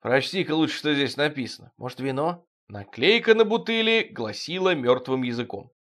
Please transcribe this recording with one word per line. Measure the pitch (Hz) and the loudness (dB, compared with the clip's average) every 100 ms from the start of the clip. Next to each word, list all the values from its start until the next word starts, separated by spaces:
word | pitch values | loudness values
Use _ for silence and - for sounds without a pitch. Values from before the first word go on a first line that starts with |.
Прочти-ка | 113 131 131 185 160 | 2 2 2 -4 -2
лучше, | 156 156 - | 0 0 -2
что | 151 | -2
здесь | 143 135 - | 0 -2 0
написано. | 147 147 117 - - _ | -2 -2 -10 -10 -20 _
Может, | 123 - | -14 -8
вино?" | 131 131 156 175 _ _ _ | -6 -2 -2 -4 _ _ _
Наклейка | 101 101 - 143 226 - | -16 -16 0 4 4 6
на | 220 | 6
бутыли | 214 226 - 226 220 226 - | 6 2 -2 -2 2 2 0
гласила | - 110 104 - 175 185 | -6 -8 -8 -8 -2 0
мертвым | 170 120 127 127 131 | 2 4 2 2 -2
языком: | 127 117 120 98 - _ | -2 -4 -6 -8 -14 _